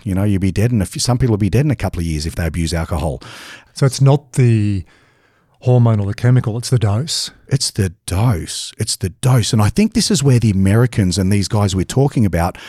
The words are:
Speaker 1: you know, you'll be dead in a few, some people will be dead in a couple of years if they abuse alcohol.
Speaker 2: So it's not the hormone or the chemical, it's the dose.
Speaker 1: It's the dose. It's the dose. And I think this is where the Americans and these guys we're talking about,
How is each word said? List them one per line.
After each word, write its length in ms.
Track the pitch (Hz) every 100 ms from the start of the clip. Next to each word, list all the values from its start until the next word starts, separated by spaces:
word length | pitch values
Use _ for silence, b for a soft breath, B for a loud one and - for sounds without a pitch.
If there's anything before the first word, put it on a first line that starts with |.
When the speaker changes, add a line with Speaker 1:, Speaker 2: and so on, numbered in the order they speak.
Speaker 1:
you 100 | -
know, 100 | 92
you'll 160 | 104 95
be 120 | 92
dead 200 | 87 117
in 80 | 120
a 60 | 95
few, 140 | -
some 180 | - 120
people 140 | 127
will 40 | 104
be 120 | 101
dead 160 | 110 151
in 40 |
a 60 | 127
couple 240 | 98 -
of 60 | 82
years 180 | 78
if 100 | 80
they 120 | - 82
abuse 260 | 80 82
alcohol. 480 | 80 80 82 78 65 B B B B B
Speaker 2:
So 100 | -
it's 160 | 139 -
not 320 | 135 147 -
the 500 | - 123 113 104 98 - b b b b b b b
hormone 380 | - 123 120 107
or 80 | 98
the 80 |
chemical, 420 | 104 123 127 117 110
it's 120 | -
the 80 | 123
dose. 520 | 104 104 160 - - - -
Speaker 1:
It's 220 | 135 -
the 240 | - 92 - -
dose. 680 | 90 120 90 - - - -
It's 180 | 110 -
the 120 | 95
dose. 440 | - 127 127 101
And 100 | 113
I 60 | 104
think 240 | - 214
this 160 | 233 180
is 120 | 185
where 160 | 139 120
the 120 | 113
Americans 640 | 95 95 110 123 - 92 90
and 140 | 95
these 160 | 101 92
guys 260 | 107 101
we're 100 | 90
talking 420 | 85 - 143 - 104
about, 320 | 85 82 -